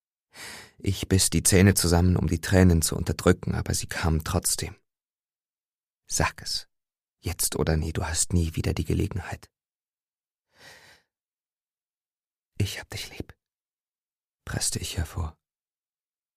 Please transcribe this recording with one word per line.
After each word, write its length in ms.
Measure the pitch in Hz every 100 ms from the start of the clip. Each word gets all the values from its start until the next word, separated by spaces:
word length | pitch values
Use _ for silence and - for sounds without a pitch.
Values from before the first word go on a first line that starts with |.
| _ _ _ - - - - -
Ich 300 | - 95 -
biss 200 | 95 -
die 140 | 85
Zähne 320 | - 92 98
zusammen, 400 | 92 85 85 90
um 140 | 90 85
die 120 | 85
Tränen 420 | - 95 92 82
zu 120 | -
unterdrücken, 580 | - 80 - - 92 -
aber 220 | 82 -
sie 140 | 87 -
kamen 340 | - 82 80
trotzdem. 540 | - 87 - - 80 - _ _ _ _ _ _ _ _ _ _ _ _ _
„Sag 340 | - 78 -
es. 280 | - - - _ _ _ _ _
Jetzt 380 | - 85 - -
oder 200 | 80 80
nie, 160 | 80
du 120 | - 80
hast 260 | 80 -
nie 220 | 90 82
wieder 180 | - 87
die 120 | 85
Gelegenheit.“ 680 | - 85 87 92 - - - _ _ _ _ _ _ _ _ _ _ _ - - - - _ _ _ _ _ _ _ _ _ _ _ _ _ _ _ -
„Ich 220 | 101 -
hab 100 | -
dich 200 | - - -
lieb“, 180 | - _ _ _ _ _ _ _ _ _ _ _
presste 340 | - - - -
ich 200 | - -
hervor. 380 | 80 - 80 - _ _ _ _ _ _ _ _ _